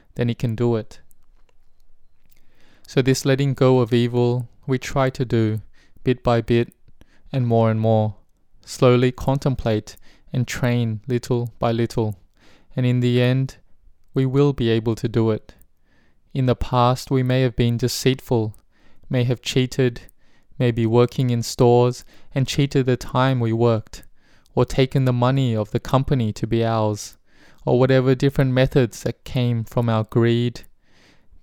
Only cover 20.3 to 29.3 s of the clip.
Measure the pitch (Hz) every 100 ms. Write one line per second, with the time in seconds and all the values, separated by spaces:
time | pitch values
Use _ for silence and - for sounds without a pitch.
20.3 | _ _ - 123 117 113 120 123 - 127
21.3 | 120 110 - 123 120 123 123 - - -
22.3 | 139 131 - 139 143 127 123 - 127 131
23.3 | 127 117 113 117 110 - - - - _
24.3 | _ _ - 123 - 135 143 131 123 123
25.3 | 135 127 110 104 117 - 131 139 139 107
26.3 | - 110 113 113 113 107 104 - - _
27.3 | _ - - - 123 127 131 127 127 139
28.3 | 143 131 127 135 143 120 - 120 - -